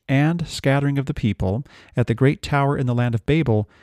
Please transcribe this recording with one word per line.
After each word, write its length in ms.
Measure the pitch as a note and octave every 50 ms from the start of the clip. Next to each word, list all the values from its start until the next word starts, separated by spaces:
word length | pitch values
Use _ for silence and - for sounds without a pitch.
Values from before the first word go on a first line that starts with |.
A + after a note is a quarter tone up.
| _
and 400 | - C3+ C3+ D3 D#3 E3+ E3+ D#3+
scattering 520 | - - - - C#3 C3+ C#3+ C#3 C#3 C#3 C#3
of 80 | C3+
the 80 | - C#3+
people 500 | - - A2 G2+ - - F#2 G2 B2 C#3 - - - - - -
at 120 | - A#2+ -
the 60 | -
great 280 | - C3 C#3 D3+ -
tower 340 | - - D3+ C#3+ C#3 C#3 C#3+
in 100 | - C3+
the 80 | B2 A#2+
land 200 | A#2+ A#2+ A#2+ A2+
of 100 | A2 -
Babel 460 | - C#3+ E3 D3+ A#2 A2 G#2+ G#2 - _ _